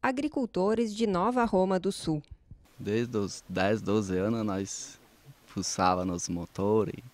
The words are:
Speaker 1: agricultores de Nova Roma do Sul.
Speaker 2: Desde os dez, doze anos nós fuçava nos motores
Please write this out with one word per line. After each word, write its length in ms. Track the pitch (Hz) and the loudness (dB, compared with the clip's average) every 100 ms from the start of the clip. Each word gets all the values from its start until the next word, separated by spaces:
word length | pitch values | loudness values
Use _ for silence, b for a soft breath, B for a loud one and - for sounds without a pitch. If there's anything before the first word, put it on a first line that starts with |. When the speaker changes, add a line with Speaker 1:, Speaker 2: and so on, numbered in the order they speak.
Speaker 1:
agricultores 920 | 254 262 294 302 240 - 190 220 233 | -2 -2 -2 -2 -2 0 0 2 -2
de 120 | 208 220 | 0 0
Nova 360 | 185 180 151 233 | 2 2 2 2
Roma 340 | 190 185 185 | 2 2 2
do 100 | 180 | 0
Sul. 320 | 202 - 156 - - _ - _ _ | -4 -2 -4 -4 -20 _ -20 _ _
Speaker 2:
Desde 380 | 101 107 120 117 | -2 0 0 -2
os 260 | 98 - - | -2 -6 -8
dez, 320 | 92 95 110 | 0 2 2
doze 380 | 92 107 98 92 | 2 0 2 0
anos 260 | 98 113 | 0 0
nós 560 | 107 95 98 - - - - _ - - _ | -2 -2 -4 -8 -12 -18 -20 _ -20 -20 _
fuçava 580 | - 92 - 92 92 | -6 -6 2 4 4
nos 240 | 92 87 - | 0 -2 -4
motores 760 | 85 82 - 98 110 101 - - | -6 -6 -2 2 2 2 -4 -14